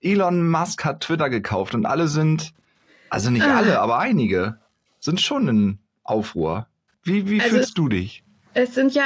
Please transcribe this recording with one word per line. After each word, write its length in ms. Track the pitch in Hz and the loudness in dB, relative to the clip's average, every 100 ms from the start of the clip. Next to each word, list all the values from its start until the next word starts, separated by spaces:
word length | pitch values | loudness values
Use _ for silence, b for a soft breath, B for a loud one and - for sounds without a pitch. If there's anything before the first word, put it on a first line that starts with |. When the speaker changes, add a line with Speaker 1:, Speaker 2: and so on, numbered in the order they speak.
Speaker 1:
Elon 480 | 180 202 180 175 170 | 0 2 2 2 2
Musk 360 | 165 180 - | 0 -2 -4
hat 160 | 151 - | -6 -4
Twitter 280 | - 165 143 | -4 -2 0
gekauft 460 | 117 - 98 95 | -2 -2 -4 -2
und 120 | 117 - | -2 -2
alle 200 | 147 165 | 0 0
sind, 460 | 151 156 156 - _ b b b b b | 0 0 0 -4 _ b b b b b
also 200 | - 120 | -4 0
nicht 120 | 120 | 2
Speaker 2:
Ah. 120 | 285 254 | 4 4
Speaker 1:
alle, 240 | 214 123 | 2 2
aber 180 | 107 123 | 2 0
einige, 600 | 247 180 104 92 101 110 _ _ _ _ | 0 0 2 0 -2 -6 _ _ _ _
sind 200 | 147 185 | -4 -2
schon 280 | - 285 165 | -2 0 2
in 300 | 107 101 101 _ _ | 2 2 -2 _ _
Aufruhr. 640 | - 110 104 87 78 92 113 _ _ _ | -4 -4 -4 -4 -2 -4 -8 _ _ _
Wie, 260 | 175 202 196 | -2 -2 0
wie 120 | 214 | 0
Speaker 2:
Also 160 | 233 240 | 2 2
Speaker 1:
fühlst 120 | 254 | 0
Speaker 2:
es 40 | |
Speaker 1:
du 140 | 175 143 | 0 0
dich? 340 | 95 101 - _ _ _ | 0 -4 -10 _ _ _
Speaker 2:
Es 200 | - 247 254 | -2 0 2
sind 180 | 269 | 2
ja 100 | 285 | 2